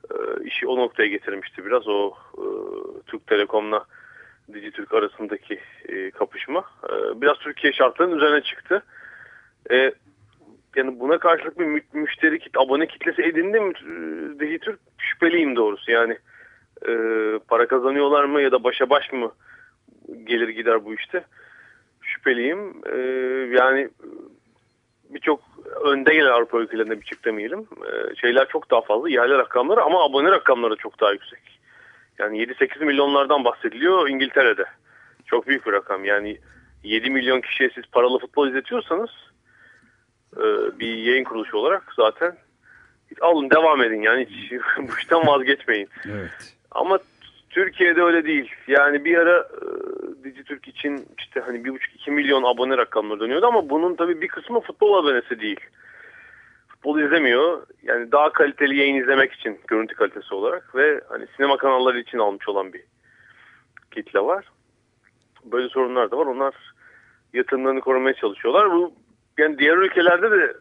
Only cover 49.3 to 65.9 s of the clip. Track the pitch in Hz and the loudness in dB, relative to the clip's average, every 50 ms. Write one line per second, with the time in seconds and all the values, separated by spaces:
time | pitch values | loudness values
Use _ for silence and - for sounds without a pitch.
49.3 | 175 170 - - - - - - - - - - - - - - - - 131 135 | 4 4 2 -2 -12 -12 -10 -10 -10 -8 -10 -10 -10 -10 -10 -12 -14 -14 -16 -18
50.3 | 131 131 139 - 147 131 - - - - - 147 143 135 - - - - - _ | -18 -18 -14 -14 -14 -14 -14 -20 -18 -10 -8 -8 -8 -8 -12 -16 -18 -18 -18 _
51.3 | - 131 123 127 120 120 117 131 135 131 - - _ - - 143 143 147 143 139 | -8 -8 -6 -6 -10 -8 -8 -8 -8 -8 -10 -10 _ -12 -8 -4 -2 -2 2 2
52.3 | 143 135 127 123 123 117 127 131 135 127 117 - - 110 107 104 107 101 110 117 | 2 2 4 2 2 0 0 0 2 0 0 0 0 -2 -2 -2 -4 -4 -4 -2
53.3 | 131 160 208 240 240 220 170 139 139 156 165 180 175 160 170 175 175 156 170 - | 0 2 2 4 4 2 0 0 -2 0 0 0 0 -2 -2 -2 -2 -4 -4 -8
54.3 | - 160 - - 240 233 - - - _ 214 208 202 190 160 143 135 120 - - | -8 -12 -12 -4 -4 -4 -4 -4 0 _ 4 4 6 4 4 4 2 0 -2 -4
55.3 | 127 113 110 107 98 - - - _ _ - - - - - - - - - - | -8 -6 -6 -8 -8 -8 -12 -20 _ _ -20 -20 -20 -20 -20 -20 -20 -20 -20 -20
56.3 | - - - _ _ _ _ _ - _ - 143 147 156 151 143 160 170 147 127 | -20 -20 -20 _ _ _ _ _ -20 _ -6 -4 -2 0 0 2 2 2 4 4
57.3 | 120 123 147 170 170 143 - _ - _ - 123 120 120 120 117 131 143 151 156 | 4 4 2 2 0 -4 -10 _ -20 _ -6 -4 -4 -4 0 2 4 4 4 4
58.3 | - - 156 143 143 - 147 139 139 143 139 139 139 135 127 123 139 135 135 123 | 4 2 2 2 2 0 0 0 2 2 2 2 2 0 2 2 4 4 2 2
59.3 | - - - 117 101 87 _ - 113 110 110 107 - - 110 98 - 104 95 - | 0 -8 -8 -8 -8 -8 _ -2 0 0 0 -2 0 -2 -2 -2 -2 -10 -12 -8
60.3 | 104 98 101 123 170 180 - - - 131 143 151 147 131 - - 117 113 113 - | -6 -4 -2 -2 -4 -4 -10 -8 0 2 2 2 2 -2 -6 -10 -12 -12 -12 -14
61.3 | - - 139 139 139 135 - 139 131 127 127 127 123 120 117 - - 120 107 104 | -4 -2 0 0 0 2 2 2 2 4 2 2 0 0 -6 -6 -2 0 0 0
62.3 | 98 98 - - 101 98 95 95 90 92 _ _ _ _ _ _ _ _ _ _ | 0 -4 -6 -4 -2 -2 -4 -4 -10 -20 _ _ _ _ _ _ _ _ _ _
63.3 | _ _ _ - _ _ _ _ _ - _ _ - - - - - 98 101 135 | _ _ _ -20 _ _ _ _ _ -20 _ _ -14 -14 -14 -10 -8 -8 -4 -4
64.3 | 180 196 - _ _ _ _ _ _ _ _ _ _ _ _ _ _ _ _ _ | -6 -6 -8 _ _ _ _ _ _ _ _ _ _ _ _ _ _ _ _ _
65.3 | _ _ _ 113 113 123 127 120 - 131 127 123 | _ _ _ -6 -6 -6 -6 -4 -4 -4 -4 -2